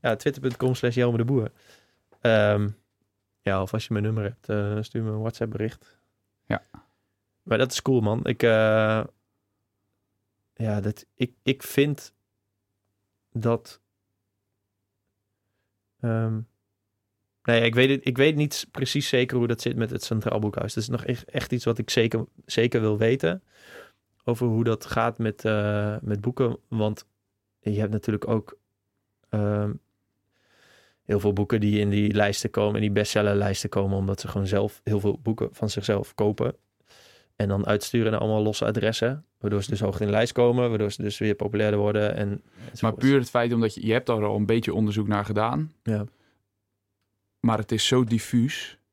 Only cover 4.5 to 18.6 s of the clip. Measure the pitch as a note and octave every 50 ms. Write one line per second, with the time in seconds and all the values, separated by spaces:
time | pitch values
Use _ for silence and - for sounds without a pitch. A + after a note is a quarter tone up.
4.5 | A2 G#2 G2+ G2+ G#2 G#2+ G#2+ - _ A#2 A2 A2 G#2+ G#2+ A2 A2+ A2+ - A#2+ A2+
5.5 | G#2 - G#2+ A2 - - _ _ _ _ _ _ _ _ _ _ _ _ _ _
6.5 | - - - _ _ - _ _ _ _ _ _ _ _ _ _ _ _ _ -
7.5 | A2+ A2 B2+ C3 - - - - C3+ B2 G#2+ G#2 G#2+ A#2+ - - B2 - - A#2
8.5 | A2+ A2 A2 A2 A2 A2 A2 A2 A2 A2 - - _ _ _ _ _ _ _ _
9.5 | _ _ _ _ _ _ _ _ _ _ _ _ _ _ _ _ _ _ _ _
10.5 | _ _ A#2 A2 G#2 G#2 G2 G2+ G#2 - - _ _ _ B2+ A#2+ _ _ _ -
11.5 | C3+ - - - - - C#3+ D3 D3 - - - _ _ _ _ _ _ _ _
12.5 | _ _ _ _ _ _ _ _ _ _ _ _ _ _ _ _ _ A#2+ A2 A#2+
13.5 | A#2 A2+ - - - _ _ _ _ _ _ _ _ _ _ _ _ _ _ _
14.5 | _ _ _ _ _ _ _ _ _ _ _ _ _ _ _ _ _ _ _ _
15.5 | _ _ _ _ _ _ _ _ _ _ - A#2+ A2+ A2+ A2+ A2+ A2 A2 A2+ _
16.5 | _ _ _ _ _ _ _ _ _ _ _ _ _ _ _ _ _ _ _ -
17.5 | A#2 A#2 A#2 A#2 A2+ A#2+ B2+ C3+ C#3 C#3 - C3+ B2 B2+ C3+ D#3 D#3 D3 D3+ C#3+
18.5 | - -